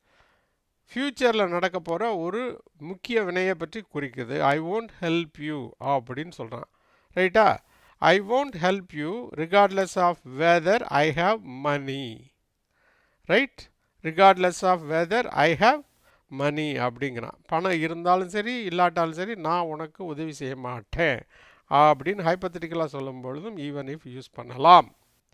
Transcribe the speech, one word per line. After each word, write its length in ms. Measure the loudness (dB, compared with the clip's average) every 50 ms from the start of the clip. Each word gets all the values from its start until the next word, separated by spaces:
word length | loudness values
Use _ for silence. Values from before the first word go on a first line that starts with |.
| _ _ _ _ _ _ _ _ _ _ _ _ _ _ _ _ _ _ -6
ஃபியூச்சர்ல 560 | -4 -4 -4 -2 0 2 2 4 2 2 0
நடக்க 300 | 0 0 -2 -2 -2 -4
போற 380 | -6 -4 -4 -2 -2 -2 -2
ஒரு 460 | -2 -4 -4 -4 -4 -6 -6 -8 -12 -16 _ _ _
முக்கிய 440 | -14 -14 -14 -14 -10 -2 0 0 0
வினையை 320 | 0 0 0 0 0 0
பற்றி 300 | -2 -6 -10 -10 -14 -14 -10 -8
குறிக்குது. 460 | -8 -8 -8 -8 -10 -8 -6 -4 0
I 200 | 2 2 2 0
won't 280 | -2 -4 -6 -6 -6 -8 -12 -8
help 380 | -4 -2 -2 -2 -2 -6 _ -12
you 320 | -10 -8 -8 -8 -10 -12 -12 _
அப்படின்னு 520 | -4 -2 -2 -2 -2 -6 -10 -10 -10 -12 -12 -14
சொல்றான். 300 | -14 -12 -12 -14 -14 -16 _ _ _ _ _ _ _ _ _
ரைட்டா? 420 | 0 0 2 4 4 4 4 4 2 -4 _ _ _ _ _ _ _
I 220 | 4 4 4 4
won't 340 | 2 0 0 0 0 -2 -4 -2
help 240 | 0 0 0 -2 -4 -10 -10
you 340 | -8 -8 -8 -8 -8 -10 -12 -8
regardless 600 | -8 -6 2 4 6 6 6 4 0 -2 0 0
of 200 | 0 2 2 0 -2 _ -14 -6 0
whether 440 | 4 4 4 4 4 2 2 2 0
I 280 | 0 0 2 2 2
have 280 | 0 0 0 0 0 -2 -4 -12 -14 -6 -2
money. 720 | -2 -2 -2 -4 -6 -8 -8 -10 -10 -12 -14 -18 _ _ _ _ _ _ _ _ _ _ _ _ _ _ _ _ _ _ _ _
ரைட்? 460 | 0 2 2 2 0 -6 -16 -20 -20 _ _ _ _ _ _ -10
Regardless 600 | -6 2 6 8 8 8 6 2 0 0 0 0
of 200 | 0 0 0 0
whether 460 | -2 -2 -2 0 0 0 -2 -2 -2
I 260 | 0 2 2 2 4
have 280 | 4 4 4 4 2 -2 _ _ _ _ _ _ _ _ _ -8 -4
money 320 | -2 -2 -2 -2 -4 -4 -2 -2
அப்படிங்கிறான். 600 | -2 -2 -4 -4 -8 -8 -6 -8 -10 -12 -14 _ _
பணம் 340 | -4 -2 -2 0 0 0 0
இருந்தாலும் 480 | -2 -4 -4 -2 2 2 2 2 2 -2
சரி, 380 | -4 -6 -4 -4 -6 -6 -6
இல்லாட்டாலும் 520 | -6 0 2 2 2 2 0 -2 -2 -2 -6
சரி, 140 | -8 -8 -8
நான் 300 | -6 -4 -2 0 0 -2
உனக்கு 400 | -4 -6 -8 -10 -12 -12 -12 -10
உதவி 280 | -10 -8 -8 -8 -10 -8
செய்ய 240 | -8 -10 -10 -8
மாட்டேன் 640 | -8 -8 -10 -10 -10 -10 _ -4 0 0 0 0 -2 -6 -12 _ -20 -20 -20 _ _ _ _
அப்படின்னு 520 | 4 6 6 6 6 4 0 -4 -4 -2 0
ஹைப்போதெட்டிக்கலா 640 | 0 0 0 -4 -8 -8 -8 -10 -6 -4 -4 -4
சொல்லும் 360 | -4 -4 -8 -10 -10 -10 -10
பொழுதும் 380 | -10 -10 -10 -10 -12 -12 -12 -10
even 300 | -10 -8 -8 -8 -10 -10
if 100 | -12 -14 -14 -16
யூஸ் 240 | -16 -16 -18 -16 _
பண்ணலாம். 600 | -16 -16 -14 -6 2 8 10 10 10 8 6 _ _ _ _ _ _ _ _